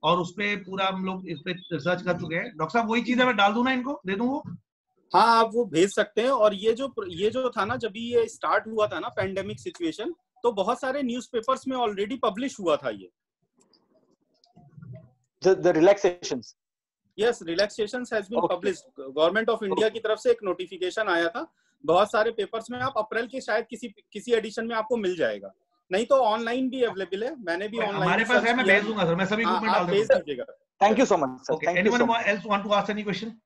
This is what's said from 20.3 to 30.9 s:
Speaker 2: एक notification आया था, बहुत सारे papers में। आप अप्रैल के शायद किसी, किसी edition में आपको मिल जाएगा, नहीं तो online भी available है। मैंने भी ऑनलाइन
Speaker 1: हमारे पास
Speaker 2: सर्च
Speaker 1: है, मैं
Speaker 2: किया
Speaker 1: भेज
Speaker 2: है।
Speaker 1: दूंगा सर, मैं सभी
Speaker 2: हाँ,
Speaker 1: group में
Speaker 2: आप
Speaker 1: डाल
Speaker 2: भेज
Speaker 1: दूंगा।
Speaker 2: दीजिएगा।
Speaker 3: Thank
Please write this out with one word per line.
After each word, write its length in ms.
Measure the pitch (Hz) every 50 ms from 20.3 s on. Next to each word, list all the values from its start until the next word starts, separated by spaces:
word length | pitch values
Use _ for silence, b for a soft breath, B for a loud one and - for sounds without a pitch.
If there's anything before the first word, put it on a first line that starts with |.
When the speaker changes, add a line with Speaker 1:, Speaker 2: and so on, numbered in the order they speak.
Speaker 2:
एक 60 | 233 226 214
notification 640 | 196 175 - 180 165 196 175 180 185 175 - 220 208
आया 180 | 180 165 170 165
था, 260 | - 247 320 - _ _ _ _ _ _ _
बहुत 260 | 147 160 180 208 202
सारे 200 | - 226 214 233
papers 400 | 226 - 196 185 - 226 214 -
में। 80 | 240 247
आप 140 | 254 269 269 220
अप्रैल 300 | 214 214 - 220 240 240
के 140 | - 269
शायद 240 | - - 220 220 233 _
किसी, 180 | 254 220 - 233
किसी 440 | 208 - _ _ - 214 202 240
edition 360 | 240 226 214 226 208 - 226 226
में 80 | 233
आपको 220 | 220 220 220 254 247
मिल 200 | 208 185 180 165
जाएगा, 340 | 143 117 107 101 98 98 - _ _ _ _ _ _ _
नहीं 140 | 180 190 240
तो 100 | 240 277
online 540 | 269 254 214 208 226 233 226 240 262 262 262
भी 120 | 233 269
available 420 | 247 220 - 185 190 185 196 190 220
है। 200 | 254 320 269 220
मैंने 240 | 170 165 175 196 214
भी 100 | 202 233
ऑनलाइन 180 | 220 208 202
Speaker 1:
हमारे 280 | 196 185 180 180 208 226
पास 140 | 220 247 240
Speaker 2:
सर्च 100 | 220 226
Speaker 1:
है, 80 | 240
मैं 100 | 254 254
Speaker 2:
किया 100 | 190 190
Speaker 1:
भेज 80 | 208 208
Speaker 2:
है। 60 | 214
Speaker 1:
दूंगा 160 | 220 208 185
सर, 100 | 165 165
मैं 100 | 175 190
सभी 180 | 190 208 214 -
Speaker 2:
हाँ, 100 | 180 185
Speaker 1:
group 100 | 180 170
में 160 | - 190 208
Speaker 2:
आप 60 | 180
Speaker 1:
डाल 100 | 175 175
Speaker 2:
भेज 120 | 196 220 202
Speaker 1:
दूंगा। 120 | - 185
Speaker 2:
दीजिएगा। 240 | 165 147 143 123 117 - - _ _ _ _ _ -
Speaker 3:
Thank 160 | 202